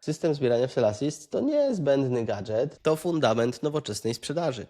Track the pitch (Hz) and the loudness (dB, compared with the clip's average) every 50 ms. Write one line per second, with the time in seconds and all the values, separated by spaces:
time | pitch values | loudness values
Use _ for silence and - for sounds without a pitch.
0 | - 151 156 - - 165 147 143 127 120 120 117 127 131 - 135 117 107 107 - | -8 -8 -6 -2 0 -2 0 2 2 2 4 4 2 0 2 2 2 2 2 2
1 | 139 151 - - - - - 196 247 285 302 294 285 277 233 185 143 143 139 139 | -4 -4 -4 -6 -12 -6 -4 -2 0 2 2 2 2 2 0 0 2 2 2 2
2 | 135 127 123 120 113 110 104 101 92 101 107 113 139 147 - - - 156 160 156 | 2 0 0 -2 -2 -2 -4 -6 -4 -2 0 0 0 -2 -4 -2 0 0 0 0
3 | - 175 165 156 131 110 113 117 117 123 123 - 151 147 147 151 - - 104 - | 0 -2 0 2 2 2 4 4 2 0 -2 -2 -4 -4 -4 -4 -4 -4 -8 -4
4 | - 113 117 - - - 147 170 170 156 123 104 - | -4 -4 -4 -4 -6 -6 -4 -2 -2 -2 -4 -6 -12